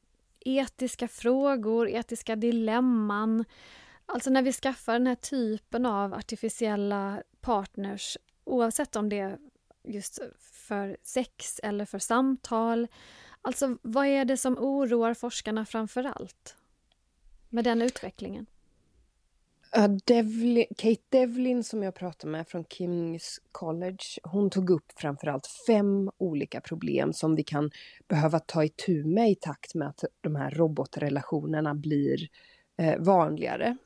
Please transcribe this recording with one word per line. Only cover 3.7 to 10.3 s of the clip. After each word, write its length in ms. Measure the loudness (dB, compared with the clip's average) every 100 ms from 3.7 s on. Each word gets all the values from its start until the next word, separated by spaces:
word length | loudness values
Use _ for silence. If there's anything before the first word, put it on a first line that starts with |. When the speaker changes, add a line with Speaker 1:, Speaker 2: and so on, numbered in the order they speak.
| -20 -20 -18 -8
Speaker 1:
Alltså 240 | -4 2
när 120 | 4
vi 100 | 4
skaffar 420 | 0 -2 -4 0
den 140 | 2 2
här 80 | 0
typen 720 | -4 -2 -2 -2 -4 -2 0
av 280 | 0 -2
artificiella 1080 | -4 -8 -6 -6 -2 -2 0 0 -2 -4 -6 -12 _
partners, 760 | -2 -2 -2 -6 -8 -6 -8 -10 _ _
oavsett 520 | -2 0 2 0 -2 -2
om 140 | -2
det 100 | -2
är 180 | -4 -8 -16 _ _ _
just 360 | -10 -8 -8 -10 -12